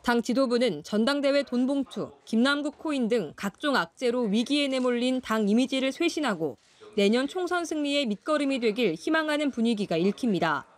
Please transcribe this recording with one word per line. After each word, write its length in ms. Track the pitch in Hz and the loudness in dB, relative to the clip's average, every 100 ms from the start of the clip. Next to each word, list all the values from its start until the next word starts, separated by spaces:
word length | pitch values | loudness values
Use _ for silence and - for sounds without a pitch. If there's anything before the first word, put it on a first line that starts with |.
| - | 2
당 140 | 240 | 0
지도부는 600 | 226 240 269 240 247 147 | 2 0 2 2 0 -2
전당대회 580 | - 208 233 285 277 285 | -2 0 2 2 2 0
돈봉투, 680 | 277 247 262 277 254 214 143 - | 0 -2 0 -2 -4 -8 -10 -12
김남국 540 | - 226 262 285 294 - | -2 2 2 2 -4 -6
코인 300 | 320 277 220 | -4 -2 0
등 260 | 233 156 - | 0 -2 -6
각종 400 | 196 - 302 247 | -8 -4 0 0
악재로 460 | 170 - 240 247 | -2 -2 -2 0
위기에 460 | 226 214 240 285 285 | 0 0 0 0 0
내몰린 520 | 262 247 240 254 254 | 0 0 0 0 -2
당 280 | - 220 202 | -2 0 2
이미지를 440 | 220 262 269 269 | 2 2 0 -2
쇄신하고 640 | 269 339 339 285 175 156 110 _ _ - - | 0 -2 0 -2 -2 -4 -6 _ _ -8 2
내년 320 | 202 240 277 | 2 2 0
총선 380 | 370 349 349 330 | -4 -2 -2 -2
승리의 400 | 311 294 285 262 | -4 0 0 0
밑거름이 540 | 202 - 302 285 269 | -4 -2 0 0 0
되길 340 | 233 208 220 | 0 0 0
희망하는 560 | 160 - 320 311 294 294 | 0 0 0 0 0 -2
분위기가 480 | 240 226 214 190 165 | 0 0 0 0 2
읽힙니다. 680 | 185 202 247 180 165 143 - | 0 0 0 2 0 -2 -6